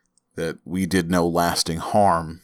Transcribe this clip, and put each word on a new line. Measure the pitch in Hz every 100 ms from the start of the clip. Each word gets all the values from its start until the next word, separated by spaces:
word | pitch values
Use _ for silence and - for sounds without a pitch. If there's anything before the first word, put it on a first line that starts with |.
| _ _ _
that | - 82 73
we | - 92 90
did | 95 85
no | 90 85
lasting | 85 85 - - 80
harm | - 107 98 82 80 85